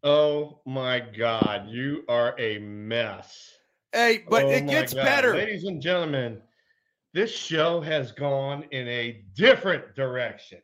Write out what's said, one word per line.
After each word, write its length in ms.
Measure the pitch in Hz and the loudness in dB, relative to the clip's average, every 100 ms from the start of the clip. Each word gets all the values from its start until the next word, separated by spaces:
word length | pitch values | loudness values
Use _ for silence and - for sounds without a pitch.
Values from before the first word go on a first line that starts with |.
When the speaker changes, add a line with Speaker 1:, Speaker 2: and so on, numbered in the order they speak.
Speaker 1:
Oh 580 | 147 147 151 147 147 143 | 4 4 4 2 -4 -10
my 360 | - 131 127 123 | -8 -4 -2 -2
God, 680 | 117 104 117 113 104 101 101 | -4 -2 0 2 0 -2 -8
you 360 | 117 139 147 - | -6 -6 -6 0
are 260 | 120 120 - | 2 2 0
a 180 | 113 104 | -4 -4
mess. 960 | 104 104 107 117 113 95 - - - _ _ _ _ | -8 -12 -4 -2 -2 -6 -16 -20 -20 _ _ _ _
Speaker 2:
Hey, 320 | 233 233 226 - | 2 2 2 2
but 180 | 226 | 2
Speaker 1:
Oh 40 | 139 | 4
Speaker 2:
it 160 | 139 | 2
Speaker 1:
my 80 | 285 | 2
Speaker 2:
gets 220 | 285 - | 0 0
Speaker 1:
God. 100 | 131 | 0
Speaker 2:
better. 300 | 135 277 254 | 2 4 4
Speaker 1:
Ladies 300 | 165 214 202 | 2 -2 -4
and 180 | 185 170 | -6 -6
gentlemen, 580 | 147 180 160 139 120 110 _ _ _ _ _ _ _ | 0 0 0 -2 -2 -8 _ _ _ _ _ _ _
this 180 | 170 220 | -2 -2
show 520 | - - 156 160 170 | -4 -4 2 2 0
has 280 | 156 156 127 | -2 -2 -4
gone 540 | - 143 139 135 143 - | -4 -2 -2 -2 -6 -8
in 180 | 135 120 | -8 -6
a 340 | 120 117 110 98 | -4 -6 -8 -16
different 600 | 95 226 247 190 151 - | 4 6 6 4 -2 -4
direction. 640 | - 131 110 107 110 - 90 | -4 -4 -2 -4 -8 -20 -20